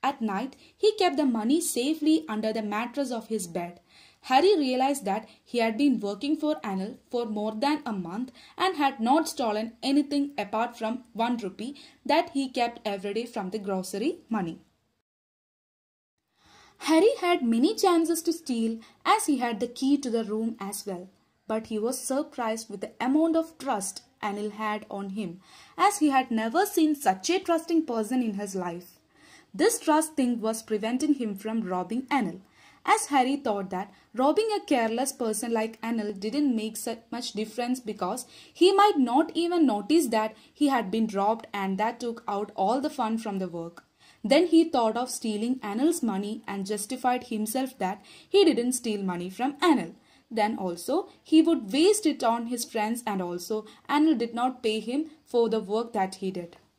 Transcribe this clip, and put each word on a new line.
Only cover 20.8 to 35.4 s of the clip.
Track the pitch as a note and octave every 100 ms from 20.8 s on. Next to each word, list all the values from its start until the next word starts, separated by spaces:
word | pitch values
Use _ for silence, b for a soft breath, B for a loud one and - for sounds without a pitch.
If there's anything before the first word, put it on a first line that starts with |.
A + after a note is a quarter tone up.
| -
well. | F3+ F#3 _ _ _ _
But | A3 A3
he | A3
was | A3 C4
surprised | - C4 D4 - A#3 A3+ -
with | G3+
the | G#3+ -
amount | B3 D4 E4 D#4+
of | D#4+ -
trust | C4 A3 G3 - _ _
Anil | G#3+ G3+ G#3+
had | G#3 G#3+ G#3+ G#3+
on | G3+ G3
him, | G3 F#3+ E3+ B B B B
as | F#4 G4+
he | D4+
had | C4+ B3+
never | A3 A3 C#4
seen | G#4 F4+ D#4
such | C#4+ G#3 F#3+ -
a | F4+
trusting | F#4 E4 D#4+ E4 D#4+
person | A3+ G#3+ B3+
in | A#3
his | G3 G#3
life. | F#3+ F3 E3+ F3+ - _ b b b b
This | F#3+ F4+ A#4
trust | - D#4 D#4
thing | - B3+ A#3
was | G#3+ A3+
preventing | - G#3+ A3 B3 D#4
him | C#4 A3+ G3
from | A3 A3+
robbing | F#3+ F3+ F3+ A3+
Anil, | C4 C#4 G3+ F3 - b b b -
as | G#4+ -
Hari | D4 B3+ C#4
thought | C4 G3+ F#3+
that | F3+ G3 b b
robbing | G#3+ C4+ D#4 A4 G#4
a |
careless | G4+ C4+ A3+ A3+ C4
person | - A#3 A3